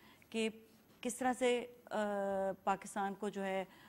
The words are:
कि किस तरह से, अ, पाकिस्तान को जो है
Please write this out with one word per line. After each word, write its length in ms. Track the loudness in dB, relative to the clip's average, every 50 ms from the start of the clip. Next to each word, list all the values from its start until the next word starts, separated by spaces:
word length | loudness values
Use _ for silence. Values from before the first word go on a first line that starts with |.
| -20 -20 -20 -20 -14 -6
कि 180 | -2 0 0 0 -2 -6 -16 -20 -20 -20 -20 -20 -12 -6 -4
किस 160 | -4 -2 0
तरह 140 | 2 2 2
से, 280 | 4 4 4 4 2
अ, 260 | 0 -4 -10 -16 -10 -4 -2 0 0 2 0 0 0 0 2 2 0 0 -2 0 0
पाकिस्तान 480 | 0 0 0 -2 -6 -4 -2 -2 -2 -2
को 160 | -2 -4 -4
जो 120 | -2 -2
है 260 | -2 0 0 0 -2 -4 -8 -20 -20